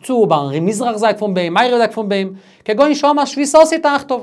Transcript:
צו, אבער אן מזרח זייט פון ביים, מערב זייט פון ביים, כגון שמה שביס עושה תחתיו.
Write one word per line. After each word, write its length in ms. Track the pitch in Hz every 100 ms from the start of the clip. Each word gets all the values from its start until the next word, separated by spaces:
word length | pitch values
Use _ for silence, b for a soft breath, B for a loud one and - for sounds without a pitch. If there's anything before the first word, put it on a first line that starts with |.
צו, 200 | - 254
אבער 340 | 196 156 139 143
אן 80 | 170
מזרח 320 | 214 240 214
זייט 200 | 220 208
פון 160 | 214
ביים, 200 | 185 170
מערב 240 | 180 247 240
זייט 160 | 226
פון 160 | 226 208
ביים, 240 | 196 190 190 B B -
כגון 300 | 220 294 294
שמה 300 | 285 294 277
שביס 300 | 269 285 311
עושה 240 | 320 320
תחתיו. 400 | 302 285 285 247